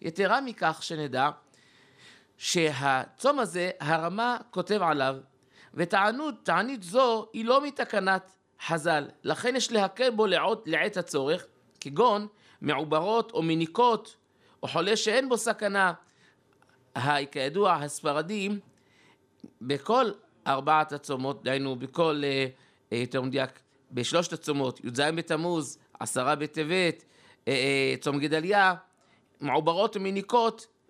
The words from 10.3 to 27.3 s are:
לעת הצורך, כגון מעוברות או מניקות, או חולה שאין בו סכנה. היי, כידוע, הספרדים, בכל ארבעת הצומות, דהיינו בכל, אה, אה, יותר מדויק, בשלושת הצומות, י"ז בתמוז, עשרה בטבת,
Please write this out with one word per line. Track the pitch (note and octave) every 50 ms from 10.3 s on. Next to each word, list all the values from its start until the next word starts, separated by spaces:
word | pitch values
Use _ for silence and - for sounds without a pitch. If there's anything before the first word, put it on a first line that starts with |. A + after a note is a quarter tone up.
| F3+ D#3 D3+ F#3+ A3 G#3+ -
לעת | D#3 D#3+ D3+ E3 - -
הצורך, | F3+ E3+ - - C#3+ C3+ C#3+ E3 F3+ - - _ _ _ _ _ _
כגון | - C#3 C#3 E3+ A3+ B3+ G3+ G#3 G#3 G#3+ _ _ _ - - _
מעוברות | - C#3+ D3 C3+ D#3+ D3+ D#3 D#3 E3 G3+ A3 A#3 A3 A3+
או | - -
מניקות, | D#3+ E3 D#3+ D#3+ E3 D#3+ E3 - A#3+ A#3+ A3+ G#3+ A3+ - - _ _ _ _ _ _ _ _ _
או | - -
חולה | - E3 E3+ G3 G3
שאין | - - G#3+ G#3+ C4 C4+ C4
בו | B3
סכנה. | G#3+ - A#3+ G#3 - G#3+ G3+ G3 G3+ F#3+ F3+ E3 - _ _ _ _ _ _ _ _ _ _ _ _ _ _ _ _ _ _ _
היי, | B2+ B2 C#3+ D3 C#3+ C#3+ C#3
כידוע, | - D3 C3 C#3+ D3+ G3 G#3 F#3+
הספרדים, | E3+ D3 C#3+ D3 - - - D3+ C#3+ D3+ D#3+ E3+ G#3+ G#3 F#3+ G3+ G#3 G3+ - _ _ _ _ _ _ _ _ _ _ _ _ _ _ _ - - _ _
בכל | A2+ B2+ C#3+ C#3 - - A3 C4 B3+ G#3+ - - _ _ _ _ _
ארבעת | C#3+ C#3 C3+ C#3 D3+ D#3 D#3 D3+ D3+
הצומות, | C#3+ C#3+ - - C#3 B2+ C3 C3+ C#3 - -
דהיינו | B2+ C3 C#3 C3+ C3+ C3
בכל, | B2 C3 C#3 - E3 E3 D#3+ D3+ D3 C#3+
אה, | C#3+ C#3 C3+ C3+ B2+ C3 _ _ _ _ _ _ _
אה, | - A#2
יותר | B2 B2 C3 C3+
מדויק, | B2+ C3 B2+ C3+ C3 B2+ - - _ _ _ _ _ _
בשלושת | B2+ B2 A#2+ - D3 E3+ F3 -
הצומות, | E3+ D#3 - D3+ D3 C#3+ C3+ B2+ A#2+ - -
י"ז | B2 A#2+ B2
בתמוז, | C#3+ D3+ E3 D#3+ D#3+ - E3 D#3 E3 F3 F3 D#3+ C#3+ C3 - _ _ _ _ -
עשרה | A#2 A2+ - B2+ B2+ C#3 D3+
בטבת, | C#3+ D3+ D3 - D#3 D3+ D3+ F3+ F#3+ F3+ E3 D#3 - - _ _ _ _ -